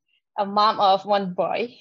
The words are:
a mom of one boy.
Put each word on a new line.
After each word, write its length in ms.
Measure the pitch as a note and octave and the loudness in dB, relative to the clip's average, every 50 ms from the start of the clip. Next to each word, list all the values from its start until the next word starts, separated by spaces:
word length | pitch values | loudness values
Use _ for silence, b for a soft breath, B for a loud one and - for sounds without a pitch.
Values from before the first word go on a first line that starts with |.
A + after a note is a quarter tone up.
| _ _ _ _ _ _ - - | _ _ _ _ _ _ -6 -6
a 80 | G3+ | -4
mom 340 | G3 G3+ G#3 G#3 A3 G#3 - | -2 0 2 2 2 2 2
of 240 | G3+ F#3+ F#3+ F#3+ G3 | 2 2 2 2 0
one 300 | G3+ G#3 G3+ G3 F#3 F3+ | 0 -2 0 -2 -2 -4
boy. 420 | - F3 - - - A3+ B3 - - | -4 -4 -2 -2 -4 -6 -8 -10 -14